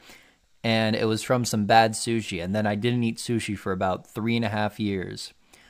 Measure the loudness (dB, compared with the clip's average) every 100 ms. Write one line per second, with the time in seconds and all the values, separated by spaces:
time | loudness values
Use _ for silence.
0 | -20 -20 _ _ _ _ 0 2 2 2
1 | 0 0 0 0 0 0 6 6 6 2
2 | -2 -2 -2 -6 -2 0 0 0 0 0
3 | 0 -2 -2 -2 -2 -6 -4 -2 0 -2
4 | -6 -6 -2 0 0 -2 -2 -2 -4 -2
5 | -6 -10 -14 -16 _ -20 -20